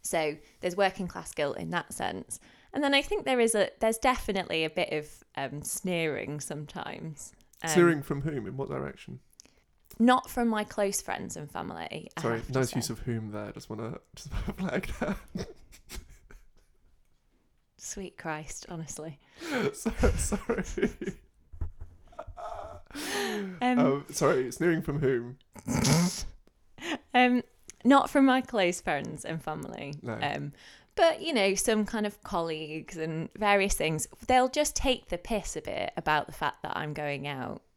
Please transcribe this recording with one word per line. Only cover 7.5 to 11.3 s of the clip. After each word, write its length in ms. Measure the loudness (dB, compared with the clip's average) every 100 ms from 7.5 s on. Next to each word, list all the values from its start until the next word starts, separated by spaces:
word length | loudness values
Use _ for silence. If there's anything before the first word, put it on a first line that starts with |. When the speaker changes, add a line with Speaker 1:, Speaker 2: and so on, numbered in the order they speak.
| _
Speaker 1:
Um, 60 | 2
Speaker 2:
Sneering 320 | 6 8 6
from 180 | -2 -4
whom? 260 | -2 -4 -6
In 100 | -8
what 120 | -6
direction? 500 | -4 -6 -10 -14 -16 _ _ -20 _ _ _ _ 4
Speaker 1:
Not 280 | 6 6 2
from 180 | -2 0
my 160 | 0
close 380 | -2 -2 0 0
friends 340 | -6 -8 -8